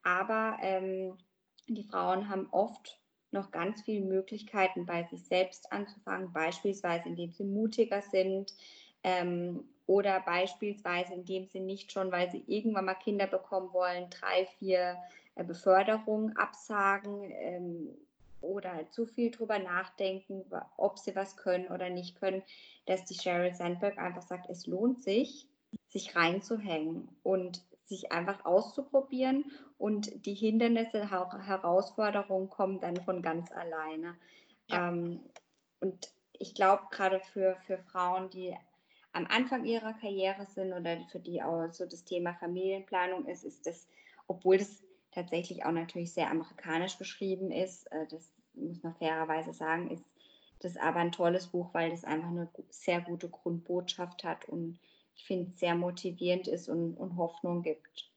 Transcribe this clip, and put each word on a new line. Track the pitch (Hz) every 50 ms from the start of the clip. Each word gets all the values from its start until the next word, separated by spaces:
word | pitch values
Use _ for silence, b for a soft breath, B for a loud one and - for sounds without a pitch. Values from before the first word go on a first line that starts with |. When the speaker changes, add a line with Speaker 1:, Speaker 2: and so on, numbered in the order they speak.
| _
Speaker 1:
Aber, | 180 180 185 196 214 220 220 220 220 214 - -
ähm, | 190 190 190 190 190 190 190 190 185 185 - _ _ _ _ _ _ _ - _ -
die | 226 208 196
Frauen | - 202 185 180 180 185 190 208 202
haben | 196 190 185 -
oft | - 180 202 226 220 - _ - - _ _ _ _ _ _ _
noch | - 196 190 -
ganz | - 165 170 190 220 214 -
viele | - 220 208 196
Möglichkeiten, | 190 190 190 190 - 220 208 214 - - 208 190 180 - 180 175
bei | 180 175 170 170
sich | 170 - 175 -
selbst | - 180 180 185 185 - - - - 208
anzufangen, | 202 202 202 - - _ 185 190 185 190 180 175
beispielsweise | 156 160 165 170 - - 202 196 196 - 175 170 170 170 170
indem | 170 170 175 175 170
sie | _ 202
mutiger | 202 196 208 220 220 220 - 226 226 202 202 202
sind, | 202 - 190 190 190 190 196 196 - - B B B B B B B B B -
ähm, | 185 185 180 175 175 175 175 175 180 175 - - - _ _ _
oder | - 190 202 196 202 190 185
beispielsweise | 185 - 175 180 185 196 - - - 208 208 208 - 175 175 175 180 180 190
indem | 180 180 180 190 185 185
sie | 190 _ 190
nicht | 190 185 196 196 - - -
schon, | 196 190 185 180
weil | 175 180 175
sie | 175 - -
irgendwann | - - 214 214 226 214 196 190
mal | 190 190
Kinder | 190 - 226 208 196 196
bekommen | 190 - 185 - - 202 190 185 180 185
wollen, | 185 180 180 180 180 180 175
drei, | - - - 190 185 180 190 185 - _
vier, | - 190 185 180 180 180 180 180 180 B B B B B B
äh, | - 180
Beförderungen | 175 170 175 - 196 185 190 202 214 220 220 220 - 214 214 220 220 214
absagen, | - 196 - - - - - 220 208 196 196 196 196 202 202 202 202 202 190
ähm, | - - - - 180 180 180 175 170 170 156 - - - - _ _ _ - - - -
oder | - 160 196 202 190 185 180 160 160 -
zu | - - 233
viel | 226 - - 240 233
drüber | 233 - 226 208 220 202
nachdenken, | 190 180 175 180 185 - - - 196 190 190 190 - _ 196 190 185 -
wa-, | 185 - - - _
ob | - - 202 196 -
sie | - - 185
was | 190 196 196 -
können | - - 190 180 180 185 185
oder | 180 180 180 180
nicht | 180 180 175 175 - -
können, | - 190 190 190 190 B B B B B B B B
dass | - 190 185 180
die | - -
Sheryl | - - 180 175 175 180 180 180
Sandberg | 180 175 175 175 175 208 202 202 -
einfach | 175 180 175 175 175
sagt, | - 185 180 180 -
es | 180 175 -
lohnt | 170 175 185 220 247 262 - -
sich, | 196 196 226 285 - - - - _ _ _ _ _ - - _ _
sich | - 196 - - -
reinzuhängen | 175 170 165 175 196 - - 233 220 202 196 165 156 156 160 165 180 - - - _ _
und | 185 190 190 180 180 180 - _ _ - _ _
sich | _ 196 190 - - -
einfach | 170 175 185 196 - -
auszuprobieren | - 175 196 226 - - - 269 - - 269 269 - - 254 262 262 262 277 294 B B B B B B _
und | - 214 214 208 208 - - - -
die | 202 202
Hindernisse, | 202 220 220 214 226 233 233 233 226 226 226 - 214 208 208
Hau-, | 196 185 180 180 180 202
Herausforderungen | 190 202 196 185 185 175 175 185 190 - - - 214 208 208 208 196 - 190 190 190 190
kommen | - - 202 190 196 185
dann | 180 175 175
von | 180 180 - 185 180 170
ganz | 165 160 170 170 - -
alleine. | - 175 170 160 160 156 160 160 156 165 175 175 170 B B B B B B B B B -
Speaker 2:
Ja. | 175 180 180 175
Speaker 1:
Ähm, | 175 170 170 170 175 - - - _ - _ _ _ _ _ _ _ _
und | - 190 185 - - - _ _ _ _ _
ich | - - - -
glaub, | - 202 190 202 202 - -
gerade | - - 196 190 190 190
für, | 190 - - 208 190 190 185 185 -
für | - 190 185
Frauen, | 180 - _ 185 180 180 185 185 185 190
die | 185 185 185 180 - - - _ b b b b b b b b b
am | 160 -
Anfang | - 208 226 254 254 262 247 -
ihrer | - 226 226 220 220 220
Karriere | 220 - 208 196 190 190 190 190 196 202
sind | 202 - - 190 190 185
oder | 180 170 170 170 165 170 -
für | - 175
die | 175 175 175 170 -
auch | - 165 165 165 165 165
so | - 180
das | 175 - 170 -
Thema | - 185 175 175 175 175
Familienplanung | 175 - 175 175 180 190 190 190 190 190 - 202 185 180 180 185 180 -
ist, | - 180 180 -
ist | 165 - _ -
das, | 165 170 - - B B B B B B B B
obwohl | - 185 175 - 185 190 190
das | 202 202 - - - b b b b b
tatsächlich | - 180 175 175 165 170 175 - 180 - -
auch | 156 165
natürlich | 165 165 170 - 180 170 170 -
sehr | - 160 -
amerikanisch | - 165 160 - - - - 170 160 165 180 190 -
geschrieben | - 190 - - - 202 190 190 185 190 180
ist, | - - 185 185 185 - - - -
äh, | 156 160 156
das | 156 160 165 _ _ _ _ _ _
muss | - - 165 170 175 -
man | 165 165
fairerweise | - 170 160 160 160 160 160 156 160 160 160 160
sagen, | - 160 156 160 170 175 -
ist | 165 170 - _ _ b b b b b b b b -
das | - 180 175
aber | - - 160 165 175
ein | 170 170 170
tolles | - 180 170 175 185 180 -
Buch, | - 180 175 175 -
weil | 170 165 165
das | 170 170 -
einfach | - 156 160 165 170
eine | 170 175 170 165 _
gu-, | - - _
sehr | - - - - 175 175
gute | 175 175 170 170 180 170
Grundbotschaft | - - _ 175 170 170 170 - 180 180 175 180 - - 180 175 - - -
hat | 175 - - - -
und | - 175 165 165 175 b b b b b b b b
ich | - -
finde, | - 196 185 175 180 -
sehr | - - 175 170
motivierend | 170 180 180 175 - - 185 175 - 180 175 180 185 185 -
ist | - 175 - -
und, | - 170 170 165 165
und | - 185 185 175
Hoffnung | 175 170 170 - - - 180 175 175 170
gibt. | 165 151 - _ - _ - - _ _